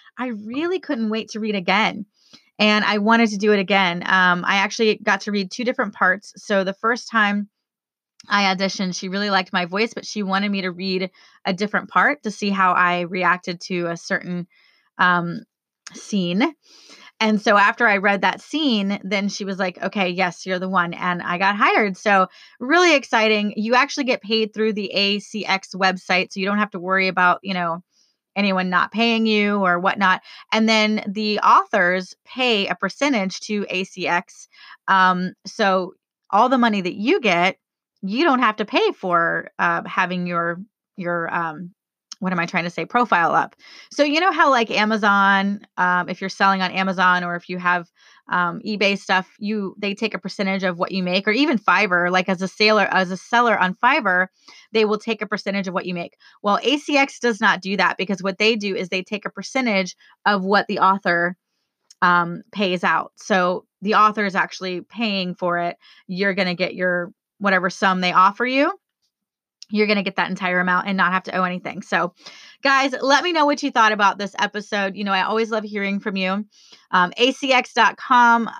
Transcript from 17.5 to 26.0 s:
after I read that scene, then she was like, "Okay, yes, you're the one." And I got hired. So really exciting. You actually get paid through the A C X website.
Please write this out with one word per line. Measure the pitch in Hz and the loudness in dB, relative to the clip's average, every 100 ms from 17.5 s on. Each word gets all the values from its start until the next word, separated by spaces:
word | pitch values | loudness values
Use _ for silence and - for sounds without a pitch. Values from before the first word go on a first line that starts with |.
| 202 | 4
after | 202 233 240 | 4 4 2
I | 202 | 2
read | 202 202 | 2 2
that | 196 - | 0 -2
scene, | - 294 302 214 196 202 | -6 -2 0 0 -2 -4
then | 190 202 202 | -4 -4 -4
she | - 196 | -6 -6
was | 190 | -4
like, | 190 - | -4 -4
"Okay, | 190 208 185 | -6 -2 -2
yes, | 180 180 - 190 | 0 -2 -4 -6
you're | 185 | -6
the | 185 | -2
one." | 185 175 | -2 -2
And | - 180 175 | -4 -4 -4
I | - 175 | -4 -2
got | 196 208 | -2 2
hired. | 277 415 214 185 | 2 2 0 -2
So | 214 196 185 - - - | 2 2 2 -4 -20 -10
really | 247 339 359 285 | 0 4 4 4
exciting. | - 233 220 214 208 - | 2 0 2 0 -2 -4
You | 214 247 | 0 0
actually | 285 - 254 | 0 -2 -2
get | 233 | -2
paid | 196 226 214 | -2 -2 -2
through | 208 220 | -2 -2
the | 208 190 | -2 -4
A | 190 202 202 | -2 0 -2
C | - 214 - | -6 -8 -2
X | 190 - | -4 -4
website. | 185 190 185 | -2 0 0